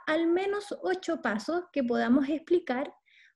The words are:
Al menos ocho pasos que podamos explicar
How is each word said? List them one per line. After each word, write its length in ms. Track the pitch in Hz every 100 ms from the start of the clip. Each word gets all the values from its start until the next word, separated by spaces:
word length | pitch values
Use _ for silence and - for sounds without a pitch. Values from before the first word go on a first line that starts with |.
| -
Al 180 | 311 330
menos 500 | 349 392 403 403 -
ocho 400 | 359 370 - 320
pasos 440 | 233 208 - 339 349
que 120 | 285
podamos 440 | 240 233 233 269 269
explicar 640 | 302 - 349 - 247 285 - _ - -